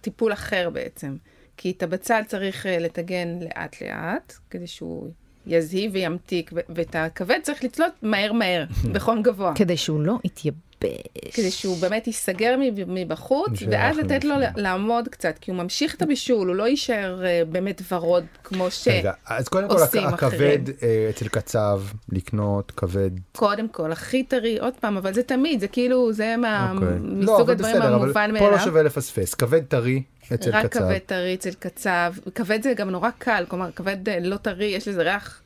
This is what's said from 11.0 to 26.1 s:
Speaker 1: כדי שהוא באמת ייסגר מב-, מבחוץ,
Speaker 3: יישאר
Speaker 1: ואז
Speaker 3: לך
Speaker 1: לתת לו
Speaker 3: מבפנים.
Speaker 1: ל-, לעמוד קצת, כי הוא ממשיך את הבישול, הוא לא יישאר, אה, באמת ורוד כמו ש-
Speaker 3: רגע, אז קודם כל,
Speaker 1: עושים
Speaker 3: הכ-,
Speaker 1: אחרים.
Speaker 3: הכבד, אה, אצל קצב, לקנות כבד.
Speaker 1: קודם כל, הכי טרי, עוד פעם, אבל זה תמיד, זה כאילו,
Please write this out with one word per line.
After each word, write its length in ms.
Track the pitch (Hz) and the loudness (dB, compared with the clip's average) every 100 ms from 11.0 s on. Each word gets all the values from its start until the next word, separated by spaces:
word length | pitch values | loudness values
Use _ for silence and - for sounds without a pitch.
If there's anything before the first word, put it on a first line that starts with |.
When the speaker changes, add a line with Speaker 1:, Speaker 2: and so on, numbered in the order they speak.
| - - - - | -14 -14 -8 -2
Speaker 1:
כדי 160 | 190 | -2
שהוא 260 | - 196 175 | -2 -2 0
באמת 300 | 180 220 233 | 0 0 -4
ייסגר 480 | 220 - 185 226 254 | -4 -4 0 2 2
מב-, 240 | 269 202 175 | 0 -2 -4
מבחוץ, 640 | 185 170 160 - 269 403 | -4 -4 -6 0 0 0
Speaker 3:
יישאר 160 | 113 208 | -2 0
Speaker 1:
ואז 260 | 208 247 311 | 2 2 2
Speaker 3:
לך 60 | 285 | 0
Speaker 1:
לתת 180 | 269 285 | 0 2
לו 100 | 277 | 2
Speaker 3:
מבפנים. 180 | 247 220 | 0 0
Speaker 1:
ל-, 40 | |
לעמוד 460 | 196 185 214 233 233 | -2 0 0 0 -2
קצת, 300 | - 170 156 | -4 -4 -4
כי 100 | - | -6
הוא 60 | 185 | -4
ממשיך 380 | 175 - 320 - | -4 -2 -4 -2
את 60 | |
הבישול, 460 | - 269 - 233 185 | 0 0 2 2 2
הוא 80 | 190 | 2
לא 120 | 226 | 2
יישאר, 580 | 277 - 220 190 185 185 | 0 0 -2 -4 -2 2
אה, 160 | 175 165 | 2 2
באמת 320 | 180 196 190 180 | 0 -2 -4 -4
ורוד 320 | 180 165 180 165 - | -2 2 2 0 -18
כמו 280 | - 185 180 | -6 -2 -2
ש- 160 | - 170 | 2 2
Speaker 3:
רגע, 240 | - 95 - - | 2 0 -4 -6
אז 200 | 113 127 | -4 0
קודם 200 | 185 196 | 0 4
כל, 40 | |
Speaker 1:
עושים 300 | 190 147 220 190 | 6 6 4 0
Speaker 3:
הכ-, 60 | |
Speaker 1:
אחרים. 200 | 170 135 120 143 143 | 2 0 4 4 4
Speaker 3:
הכבד, 140 | 131 131 | 0 -2
אה, 240 | 117 110 110 | 2 2 2
אצל 180 | 107 107 | -2 -2
קצב, 540 | 110 - 117 104 101 98 107 - | -4 0 0 2 0 -2 -10 -4
לקנות 600 | 95 - 104 104 101 - | -4 -2 -2 0 0 -4
כבד. 400 | - 90 98 95 92 92 - | -4 -2 0 0 -2 -10 0
Speaker 1:
קודם 320 | 208 202 220 | 2 2 -4
כל, 240 | - 160 | -4 -4
הכי 320 | 165 - 262 | -4 -2 -2
טרי, 360 | 262 254 226 220 | 2 0 0 0
עוד 140 | 247 254 | -2 -2
פעם, 180 | 214 196 | -2 -2
אבל 160 | 190 | 0
זה 100 | 202 | 0
תמיד, 360 | 247 262 294 262 | 0 2 2 0
זה 80 | 196 | -2
כאילו, 460 | - 247 254 240 | 0 2 4 4